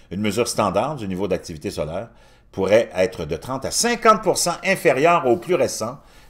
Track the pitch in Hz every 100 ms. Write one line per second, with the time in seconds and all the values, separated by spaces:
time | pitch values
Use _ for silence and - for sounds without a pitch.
0 | - 92 107 98 117 - 107 92 131 151
1 | 101 92 101 90 - 78 98 85 76 87
2 | 117 - - _ _ - 92 107 117 92
3 | 95 - 78 80 - 131 90 - 233 233
4 | 226 214 214 - 180 160 185 185 165 131
5 | 160 175 135 113 151 170 117 - 110 131
6 | - - -